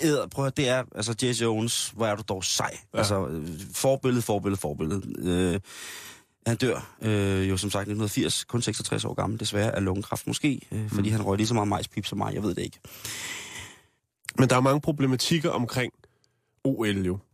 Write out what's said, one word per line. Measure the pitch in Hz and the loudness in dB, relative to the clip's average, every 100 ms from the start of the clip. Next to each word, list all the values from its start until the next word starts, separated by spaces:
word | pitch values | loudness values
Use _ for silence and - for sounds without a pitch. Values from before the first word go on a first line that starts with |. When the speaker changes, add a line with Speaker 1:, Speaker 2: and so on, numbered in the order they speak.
| 160 | 2
Speaker 1:
æder-, | 147 90 | 2 0
prøv | - | -2
at | 139 - | -2 0
høre, | 131 | 0
det | |
er, | 127 113 | 0 -2
altså, | - 107 110 | -6 -4 0
Jesse | 123 117 117 | 0 2 2
Owens, | 110 117 - - 104 | 2 0 -2 -4 -2
hvor | 110 | -2
er | 104 | 0
du | - | -4
dog | 95 | -4
sej. | 90 - - - - | -2 -2 -2 -6 -6
Speaker 2:
Ja. | 110 | -2
Speaker 1:
Altså, | 104 101 78 | 2 2 0
øh, | 80 78 80 95 | -4 -6 -8 -8
forbillede, | - 135 135 131 123 | 0 2 4 4 2
forbillede, | 113 104 95 98 | 2 0 0 -2
forbillede. | 78 76 80 95 - - | -2 -2 -2 -2 -4 -4
Øh, | 85 90 90 87 - - - - - - _ _ - | 0 2 2 0 -4 -14 -14 -14 -16 -20 _ _ -2
han | 113 | 0
dør, | 127 82 - - | 0 0 -6 -6
øh, | 113 104 98 95 95 | 0 2 2 2 2
jo | 92 | 0
som | 101 | 0
sagt | 98 101 | -2 -2
nitten | 107 107 | -2 0
firs, | 135 - - | 0 0 0
kun | - 120 | -2 -2
seksogtres | 110 104 - 110 | -2 -4 -4 -4
år | 104 | -2
gammel, | - 95 113 | -2 -2 -2
desværre | 107 104 110 - | -2 0 0 2
af | |
lungekræft | 95 95 - 101 - | 0 0 -4 -6 -4
måske, | - 151 131 - | 0 0 0 -4
øh, | 110 107 | -6 -2
fordi | 104 101 | 0 2
Speaker 2:
Mm. | 110 | 2
Speaker 1:
han | |
røg | 98 101 | 2 2
lige | 107 | 2
så | |
meget | 113 104 | 2 2
majspip | 98 - - 101 | 0 -2 -6 -6
som | 101 | -4
mig, | 104 | -4
jeg | 101 | -2
ved | 104 | -2
det | - | -2
ikke. | - - - - - - - - - - - - _ _ _ _ - - | -6 -10 -20 -14 -10 -10 -8 -10 -12 -14 -16 -20 _ _ _ _ -4 4
Speaker 2:
Men | 131 | 6
der | 127 | 6
er | |
mange | 135 143 | 6 4
problematikker | 147 143 135 127 - 165 160 | 2 2 2 2 2 2 2
omkring | 104 120 127 117 - - _ _ _ _ _ | 0 0 -2 -2 -6 -20 _ _ _ _ _
O | 139 127 | -2 0
L | 107 98 92 | 0 2 0
jo, | 95 - | -2 -6